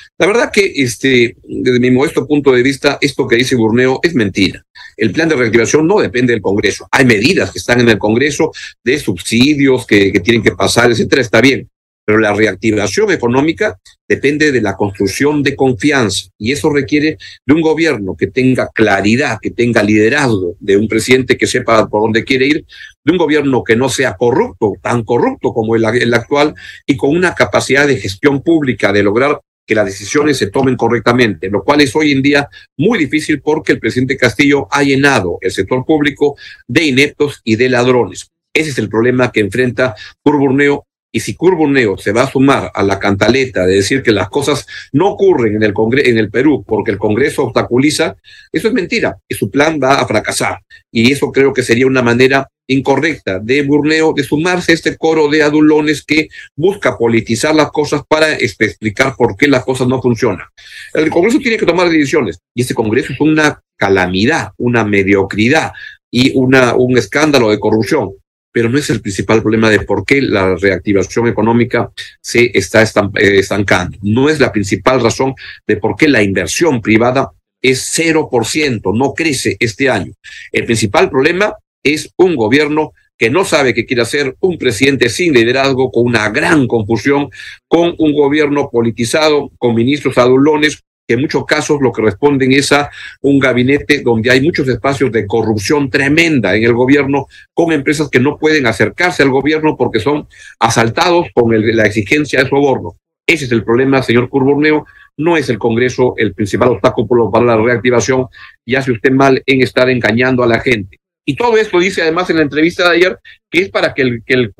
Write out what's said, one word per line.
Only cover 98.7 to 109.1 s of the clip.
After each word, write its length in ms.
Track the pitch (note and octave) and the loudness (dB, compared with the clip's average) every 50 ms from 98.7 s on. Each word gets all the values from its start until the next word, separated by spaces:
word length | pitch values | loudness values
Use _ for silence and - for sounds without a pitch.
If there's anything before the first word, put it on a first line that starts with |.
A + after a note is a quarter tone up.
| G#2+ - A2 G2 - - F3 F3+ F3 - | 0 0 -2 -2 0 -2 -2 -2 0 0
al 80 | C#3+ C#3 | 0 2
gobierno 480 | B2+ C3+ C3+ D3+ D#3 D#3 D#3 D#3 C#3+ | 2 0 0 0 -2 0 0 -2 0
porque 220 | - B2 G#2+ G2 A2 | 0 -2 -2 -2 -2
son 280 | - C#3+ D3 D3+ - - _ - - - - _ | -2 -2 -2 -2 -6 -12 _ -20 -20 -20 -4 _
asaltados 680 | - A#2 A2+ A#2+ A2+ A2+ A2+ E3 E3+ F3+ F3 F3+ E3+ - - | -2 0 2 0 0 0 0 -2 0 2 2 2 0 0 0
con 200 | B2+ A#2 A2+ A2+ | 0 2 2 2
el, 240 | A2 G#2 A2+ A2 | 2 2 0 0
la 80 | A2+ G#2+ | 2 0
exigencia 580 | G2+ F#2+ A2 G2+ - D3 D3+ D3+ - - C3 C3 | 0 0 -2 -2 0 -2 -2 0 -2 0 -2 0
de 60 | C3 | 0
soborno. 480 | C#3 C#3 C#3+ C#3 B2 G#2+ G2 F2 - _ _ _ _ _ _ | 2 2 2 2 0 -2 -4 -12 -16 _ _ _ _ _ _
Ese 180 | - E3+ D3+ C#3+ | -2 -2 -2 -2
es 60 | A#2 | -2
el 120 | B2 A2+ F#2+ | -2 -2 0
problema, 380 | G#2+ A#2 A#2+ C3+ C3+ C3+ B2+ | 0 0 2 2 2 2 0
señor 280 | A#2 - A#2 A#2+ A#2+ - | 0 2 2 2 0 0
Cur 140 | - C#3 C3 | -2 0 2
Borneo. 420 | C#3 C#3+ C#3+ D3+ D3+ D3+ D3+ D3 - _ - - _ _ | 2 2 2 2 2 0 0 -2 -8 _ -20 -20 _ _
No 200 | - D3+ F3 E3+ | -4 -2 0 0
es 120 | D#3 C3+ B2 | 0 0 -2
el 100 | A#2 G2+ | -4 -2
Congreso 560 | - A#2 A2+ A#2 B2+ B2+ - - B2+ B2+ - | -2 -2 0 0 0 -2 0 0 0 0 0
el 160 | - A2+ G2+ - | 0 -2 -2 -2
principal 360 | - G#2+ G2+ - - B2 B2 | -4 -4 -4 0 0 2 2
obstáculo 640 | A#2 - - G#3+ - - A#2 - B2 A#2+ A2+ G2+ | 2 2 0 0 0 0 -2 2 2 2 2 2
para 140 | G#2 A2+ A#2+ | 2 2 2
la 120 | A#2+ A2+ | 4 2
reactivación 720 | A2 A2 B2 A#2+ A#2 A2 B2 A#2+ A#2 A2+ - C3 C3 B2+ - - - - - _ _ _ | 2 2 0 0 0 0 0 0 2 0 0 -2 -2 -2 -6 -10 -20 -20 -20 _ _ _
y 100 | A#2 B2 | -4 -4
hace 160 | C#3 C3+ C3 | -2 0 -2
usted 200 | A#2+ - - C3+ | -4 -2 -2 -2